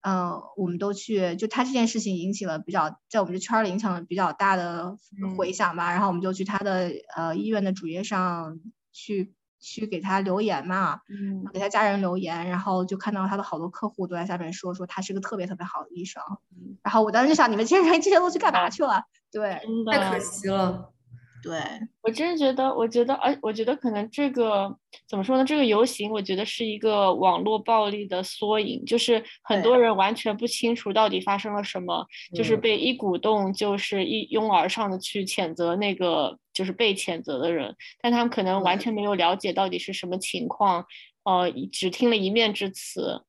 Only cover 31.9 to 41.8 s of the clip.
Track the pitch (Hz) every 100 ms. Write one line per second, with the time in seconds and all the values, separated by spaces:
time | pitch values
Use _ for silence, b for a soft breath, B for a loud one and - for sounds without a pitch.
31.9 | 170 165 B B 175 - 220 226 208 254
32.9 | 247 202 175 208 214 196 190 208 202 -
33.9 | 202 185 220 - 220 220 185 185 214 208
34.9 | 185 - 202 190 - 175 160 170 175 208
35.9 | 185 180 160 151 - _ - 190 180 226
36.9 | 196 - 170 - 135 160 165 113 - B
37.9 | B 240 240 240 240 185 190 180 190 240
38.9 | 214 208 196 170 190 202 175 196 180 -
39.9 | 190 180 185 - 185 170 - 202 175 180
40.9 | B B _ - 185 180 - 190 -